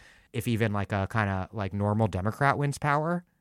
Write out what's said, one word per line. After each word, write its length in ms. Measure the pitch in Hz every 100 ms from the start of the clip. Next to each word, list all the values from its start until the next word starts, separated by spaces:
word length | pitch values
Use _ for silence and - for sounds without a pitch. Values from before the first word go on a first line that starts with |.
| - - _
if 140 | 120 123
even, 260 | 110 113
like, 200 | 104 95
a 160 | 104 95
kinda, 380 | 113 101 95 92
like, 220 | 107 98
normal 320 | 101 104 104 110
Democrat 500 | 90 98 - 139 123
wins 220 | 143 139
power, 460 | 147 143 156 175 - _